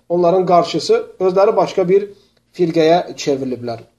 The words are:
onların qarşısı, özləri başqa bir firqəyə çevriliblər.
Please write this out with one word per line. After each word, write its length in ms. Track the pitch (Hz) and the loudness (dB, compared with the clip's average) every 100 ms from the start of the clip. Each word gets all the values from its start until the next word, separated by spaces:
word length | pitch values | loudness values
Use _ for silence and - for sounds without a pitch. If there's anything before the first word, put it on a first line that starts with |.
| - | -6
onların 360 | 175 170 185 180 | 0 2 2 2
qarşısı, 580 | 175 170 160 - 233 - - | 2 2 -6 0 -2 -2 -4
özləri 360 | 185 185 214 190 | 0 2 2 2
başqa 300 | 170 - 175 | 0 -2 0
bir 220 | 196 202 - _ _ _ - | 0 0 -16 _ _ _ -4
firqəyə 600 | 165 165 156 175 123 - | -2 2 2 2 0 -8
çevriliblər. 720 | 151 135 131 117 120 113 - | -4 -4 -6 -8 -10 -12 -16